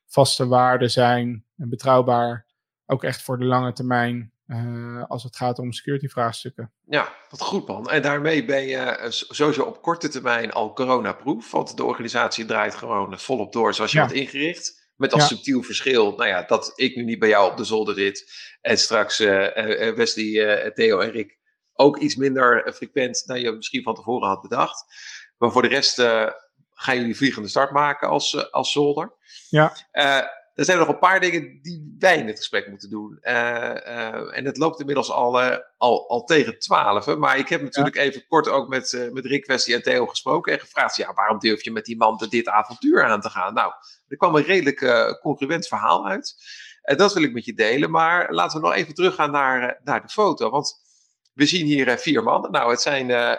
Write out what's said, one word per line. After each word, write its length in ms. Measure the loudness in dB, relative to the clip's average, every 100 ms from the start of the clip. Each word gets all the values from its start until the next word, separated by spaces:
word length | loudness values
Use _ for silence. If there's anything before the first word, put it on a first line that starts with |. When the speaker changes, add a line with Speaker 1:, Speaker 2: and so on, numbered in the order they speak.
| _
Speaker 1:
vaste 400 | 2 4 2 2
waarde 400 | 4 4 4 2
zijn 580 | 4 4 4 -2 -6 -14 -12
en 120 | -10
betrouwbaar, 760 | -2 4 4 4 2 0 -4 -12 _ _ _ -6
ook 180 | -4
echt 180 | -2 -6
voor 160 | -8 -2
de 60 | 0
lange 280 | 2 0
termijn, 580 | -4 -2 0 0 -4 -10 _ -10
eh, 560 | -8 -6 -8 -12 -12 -10
als 160 | -10
het 120 | -12 -4
gaat 240 | -4 -2
om 120 | -6
security 360 | -8 -6 -4 -4
vraagstukken. 640 | -2 -4 -4 -12 -14 -16 _ -4
Speaker 2:
Ja, 260 | -2 -2 -8 -20
wat 120 | -12
goed, 260 | -6 -6 -6
man. 220 | -8 -2
En 120 | 0
daarmee 440 | 0 0 0 0 0
ben 160 | -2 -2
je, 100 | -4
eh, 320 | -4 -6 -6
s-, 160 | -8 -8
sowieso 340 | 0 2 2
op 180 | -4 -4
korte 260 | -4 -4 -6
termijn 440 | -4 -2 -2 -2
al 220 | -4 -4
coronaproof, 800 | -2 0 0 0 -4 -6 -6 -4
want 260 | -6 -4 -4
de 60 |
organisatie 640 | -4 -4 -4 -2 -2 -2 -4
draait 300 | -2 -2 -4
gewoon, 380 | -4 -4 -4
eh, 40 | -8
volop 340 | -6 -4 -4
door 200 | 0 0
zoals 180 | 0 0
je 60 | 0
Speaker 1:
Ja. 60 |
Speaker 2:
had 100 | 0
ingericht. 760 | -2 -6 -4 -4 -6 -12 -14 _ -4
Met 180 | 0
als 80 | 4
Speaker 1:
Ja. 60 | 2 2
Speaker 2:
subtiel 260 | -2 -2
verschil, 520 | -2 -4 0 2 2 0
nou 120 | -2
ja, 140 | -2
dat 280 | 0 0 0 -4
ik 200 | -4 -2
nu 80 |
niet 160 | -6 2
bij 100 | 4
jou 220 | 6 4
op 60 | 2
de 60 |
zolder 320 | -2 -2 -2 -2
zit 360 | -2 -4 -12 -20 -20 -6
en 160 | 0 0
straks, 420 | 2 0 0 2
eh, 380 | 4 4 2 -2
eh, 300 | -2 0 0
eh, 80 | 0
Wesley, 500 | 0 -2 -2 0 2 0
eh, 160 | -2
Theo 280 | 0 2 2
en 120 | 0
Rick 280 | -4 -10 _ _ _ _
ook 240 | 4 4 4
iets 180 | -2 0
minder, 480 | 0 4 4 4 0
eh, 80 |
frequent 500 | -8 -6 -4 -2 -4 -6
dan 120 | -4
je 100 | -4
misschien 320 | -6 -6 -4
van 120 | -4 -4
tevoren 320 | -4 -2 0
had 140 | -2
bedacht. 420 | -2 -2 -2 -4 -18 -20 -20 -20 -20 _
Maar 140 | 2
voor 100 | 4
de 60 | 4
rest, 320 | 4 2 2
eh, 280 | 4 4 0 -4 _ _ _
gaan 240 | -8 -2 0
jullie 180 | -2 0
vliegende 300 | 0 0 -2
start 240 | 0 2
maken 360 | 2 0 0 -2
als, 260 | 0 0 -4
eh, 80 | -4
als 200 | -2 0
zolder. 420 | 2 2 0 -6 -12 _ -20 0
Speaker 1:
Ja. 240 | 4 4 0 -6
Speaker 2:
Eh, 260 | 0 2 2 0 -8 _
er 120 | -2 2
zijn 120 | 4
nog 100 | 4
een 120 | 4
paar 200 | 4 4
dingen 420 | 2 -2 -6 -14
die 340 | -16 -14 -16 0
wij 180 | 2 2
in 100 | 0
het 100 | -8
gesprek 300 | -6 -4 -6
moeten 220 | -12 -12
doen. 280 | -12 -12 -8
Eh, 640 | -4 -2 -2 -4 -6 -8 -10
eh, 500 | -8 -8 -8 -8 -6
en 80 | -6
het 120 | -2
loopt 220 | -2 -2
inmiddels 320 | -4 -2 -2
al, 300 | 0 2 2
eh, 160 | 2 0 -6 _
al, 320 | 2 2 0
al 140 | -4
tegen 360 | 4 4 4 -2
twaalf. 560 | 2 2 4 2 0 0
Maar 200 | 2 0
ik 120 | 0
heb 120 | -4
natuurlijk 340 | -2 0 0 0
Speaker 1:
Ja. 60 |
Speaker 2:
even 260 | -2 -2 0
kort 200 | 2 4
ook 200 | 0 0
met, 260 | -4 -4
eh, 180 | -6 -6
met 140 | -8 -4
Rick, 200 | -4 0
Wesley 300 | 0 2 0
en 80 |
Theo 220 | 2 0 0
gesproken 460 | -4 -2 -2 0
en 60 | -4
gevraagd, 360 | -2 -2 0 -2
ja, 180 | -4
waarom 260 | 0 0 2
durf 240 | 0 0
je 80 | -4
met 140 | -8 -8
die 120 | 0
man 280 | 2 2 -2
dit 180 | -2 2
avontuur 560 | 0 0 -2 2 4
aan 180 | 4 2
te 80 | -2
gaan? 240 | -4 -2
Nou, 180 | -2 -2 -4 -20 -20 _
er 100 | 0
kwam 180 | 2 4
een 80 |
redelijk, 380 | 4 2 2 0
eh, 300 | 2 2 2 -2
congruent 460 | -4 -4 -4 -4 -4
verhaal 400 | -2 2 2 0
uit. 280 | -6 -8 -16 -20 -20 -20 -8
En 160 | -2 4
dat 160 | 4
wil 100 | 4
ik 100 | 0
met 120 | -2 -6
je 80 |
delen. 380 | 0 2 2 0
Maar 420 | 2 2 2 0
laten 260 | -2 -2 0
we 60 | 0
nog 80 | 0
even 180 | -2
teruggaan 380 | 0 0 2 0
naar, 380 | 2 0 0 -2
eh, 60 | -6
naar 180 | -4 -4
de 80 | -2
foto. 400 | 0 0 0 -2
Want 400 | -2 -4 -8 _ _ _ _ _
we 120 | 0 0
zien 200 | 2 0
hier, 220 | 2 2
eh, 100 | 0
vier 260 | 0 0
mannen. 280 | 2 0 0
Nou, 200 | 0 2
het 100 | 0
zijn, 280 | 0 -2 0
eh, 220 | 0 2